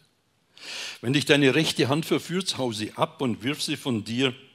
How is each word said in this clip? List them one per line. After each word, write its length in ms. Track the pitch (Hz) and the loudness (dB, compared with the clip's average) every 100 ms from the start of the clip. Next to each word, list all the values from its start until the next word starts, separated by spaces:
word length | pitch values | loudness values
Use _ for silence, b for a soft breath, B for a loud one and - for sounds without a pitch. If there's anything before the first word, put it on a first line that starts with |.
| _ _ _ _ _ B B B B B | _ _ _ _ _ B B B B B
Wenn 120 | 117 | 0
dich 120 | 143 - | 0 4
deine 280 | 143 139 | 6 6
rechte 340 | 131 160 - 127 | 6 2 2 2
Hand 200 | 147 156 | 2 0
verführt, 500 | 165 - 175 190 - | -2 -2 -4 -4 -4
hau 140 | 127 | -4
sie 220 | 107 107 | -4 -6
ab 280 | - 160 - | -4 -4 -2
und 220 | 135 92 | -4 -2
wirf 180 | 113 147 | -4 -4
sie 160 | - 143 | -4 -4
von 260 | 147 113 | -2 -4
dir. 300 | 98 120 135 120 - | -2 0 0 -2 -14